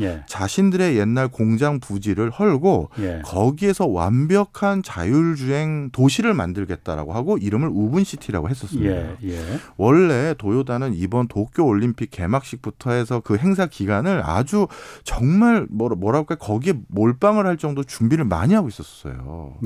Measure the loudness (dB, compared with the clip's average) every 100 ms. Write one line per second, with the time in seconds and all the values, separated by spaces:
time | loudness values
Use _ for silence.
0 | -4 -6 -10 -6 -4 2 2 4 2 2
1 | 2 2 0 0 0 2 2 0 -4 -4
2 | -2 0 -2 2 2 4 2 2 0 -6
3 | -6 -6 -4 0 2 2 0 0 0 0
4 | 2 2 4 2 0 -2 -2 -2 -4 -4
5 | 0 2 2 0 -2 -2 -2 -4 -4 2
6 | 4 4 2 0 -2 -4 -6 -6 -6 -6
7 | -4 -4 -2 -2 0 -2 0 0 0 0
8 | -2 -4 -6 -4 -4 -6 -6 -4 -2 -2
9 | -6 -8 -8 -8 -8 -8 -10 0 4 6
10 | 6 2 0 -2 -2 -2 0 -4 -4 -4
11 | -2 -2 -2 -2 -2 0 2 2 0 -2
12 | -6 -6 -2 -2 -4 -10 -12 -8 -2 -2
13 | -2 -4 0 0 2 2 0 -2 -2 0
14 | 0 0 0 -2 0 0 0 -4 -20 -18
15 | -8 -2 2 4 4 4 0 -2 -2 0
16 | 0 0 0 -6 -4 -2 0 -2 -4 0
17 | 2 4 2 2 2 0 -4 -4 -6 -2
18 | 2 2 2 0 4 4 2 -6 -14 -16
19 | -14 -12 -12 -12 -12 -6